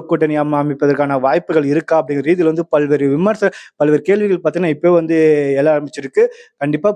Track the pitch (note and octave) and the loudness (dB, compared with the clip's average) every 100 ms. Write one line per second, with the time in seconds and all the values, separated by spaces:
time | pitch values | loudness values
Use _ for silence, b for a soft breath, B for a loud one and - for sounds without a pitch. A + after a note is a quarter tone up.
0 | E3 E3 D#3 D3+ D3 D3 D3 C#3 C#3+ C#3 | 0 -2 0 0 -2 -2 -2 0 0 0
1 | C#3+ C3+ C3 E3 E3+ D#3+ C#3 D3 - D#3+ | 0 0 0 0 0 -2 0 -2 0 -2
2 | C#3+ C#3+ C#3 F3+ D#3+ D#3+ E3 D3+ D3 C#3+ | 0 -4 -2 0 0 0 -2 0 0 0
3 | C#3 C#3+ G3 G#3 G3 B B - D3 D3+ | 0 0 0 0 -2 B B -2 0 0
4 | D3+ G3+ G#3 F3 D#3+ E3+ F3+ D3 F3 F3 | 2 0 0 -2 -2 -2 -2 0 2 2
5 | D#3+ E3 D#3 D3+ C#3 C#3 D3+ D3+ C#3+ - | 2 2 4 2 0 0 2 0 -2 -12
6 | C3+ - A#3+ B B - C#3+ D3+ G3+ | -6 0 0 B B -8 -4 -2 -2